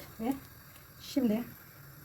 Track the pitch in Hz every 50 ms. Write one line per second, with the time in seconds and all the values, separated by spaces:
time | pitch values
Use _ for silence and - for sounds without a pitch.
0 | - - - - 226 254 277 - - - - - - - - - - - - -
1 | - - - 285 247 220 214 233 247 - - - - - - - - - - -